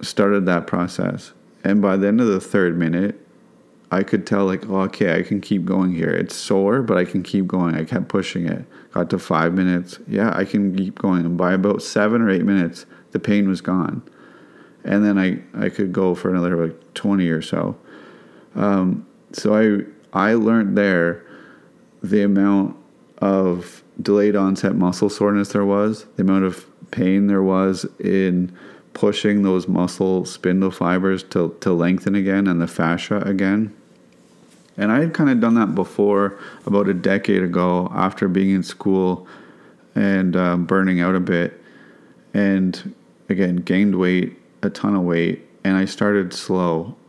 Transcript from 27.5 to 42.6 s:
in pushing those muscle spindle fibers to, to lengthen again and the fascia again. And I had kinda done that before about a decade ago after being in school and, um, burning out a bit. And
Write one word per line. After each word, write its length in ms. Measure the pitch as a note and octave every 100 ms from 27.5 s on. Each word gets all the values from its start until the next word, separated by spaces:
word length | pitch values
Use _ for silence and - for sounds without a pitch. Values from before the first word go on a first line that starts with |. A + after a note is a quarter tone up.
| F#2 F#2+ F#2 F#2+ -
in 520 | F#2 F#2+ F#2+ F2+ F2+ - - - _
pushing 500 | - G#2 G2+ G#2+ G2+
those 240 | G2 F#2 F2
muscle 560 | F2+ F2 - F#2+ F#2 E2+
spindle 460 | - F#2 F2+ F#2+
fibers 520 | F2+ F2 F#2 F#2+ F#2
to, 320 | - F2+ E2+ -
to 140 | G2
lengthen 420 | F2 E2+ F#2 - G2+
again 300 | F#2+ G2 G2
and 140 | E2+
the 60 | E2+
fascia 520 | - E2 E2+ - G#2 G2
again. 480 | G2 F#2+ G#2 A2 - - _ _ _ _ _ - - _ -
And 140 | G#2
I 80 | A#2+
had 140 | E3 D#3+
kinda 180 | D3 B2
done 200 | A2+ A2+
that 180 | G#2
before 640 | - F2+ - G2+ G2 G2 - - - -
about 220 | G2+ G2
a 60 |
decade 500 | F#2 F#2+ G2 A2 G2
ago 460 | F#2 F2+ F2+ F2+ F2+
after 340 | - F#2+ - G2
being 240 | F#2 G2
in 120 | F#2+
school 640 | F2 - G2+ F#2+ F#2 F2+ - - - - - - _ -
and, 400 | G2+ G2 F#2 F2+
um, 300 | F2+ F2 E2+
burning 360 | F#2+ F#2+ F2+
out 140 | F2 F#2
a 40 |
bit. 400 | F2+ F2 E2+ - - - - - - - _
And 600 | G#2 G2+ F#2+